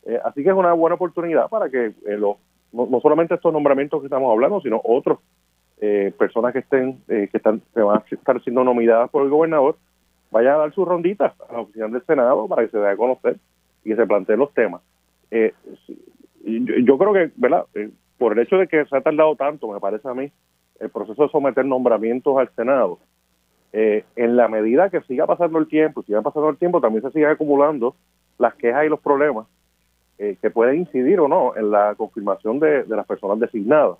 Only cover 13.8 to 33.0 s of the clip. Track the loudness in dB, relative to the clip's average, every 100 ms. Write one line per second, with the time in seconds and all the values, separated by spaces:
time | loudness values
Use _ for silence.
13.8 | -6 -2 2 0 0 0 0 0 -2 -4
14.8 | _ _ _ _ _ -2 -2 -2 -20 -20
15.8 | -20 -20 -20 _ _ _ -8 -4 -2 0
16.8 | 4 4 4 2 0 0 0 0 -2 -10
17.8 | -12 -14 _ _ 0 2 2 0 2 0
18.8 | 0 -2 -2 2 2 2 -4 -6 -10 -6
19.8 | -6 -6 -8 -8 -10 _ _ _ _ _
20.8 | -12 -10 -10 -2 0 0 -2 -2 -2 0
21.8 | 0 0 0 -2 0 0 -2 -4 -2 0
22.8 | 0 -4 _ _ _ _ _ _ _ -2
23.8 | 0 0 -4 -4 0 2 2 2 0 2
24.8 | 2 -2 -6 -4 -2 0 0 -2 -2 0
25.8 | 0 -2 -4 -2 -2 -2 -2 0 0 2
26.8 | 0 -2 -4 0 0 2 0 2 2 0
27.8 | -4 -6 _ _ _ _ -2 0 -2 0
28.8 | 0 -2 -2 0 0 -2 -10 _ _ _
29.8 | _ _ _ _ -8 -4 -4 2 2 2
30.8 | -2 -2 2 2 2 2 0 -2 0 2
31.8 | 2 -2 -8 -6 -6 -4 -4 0 0 0
32.8 | -2 -6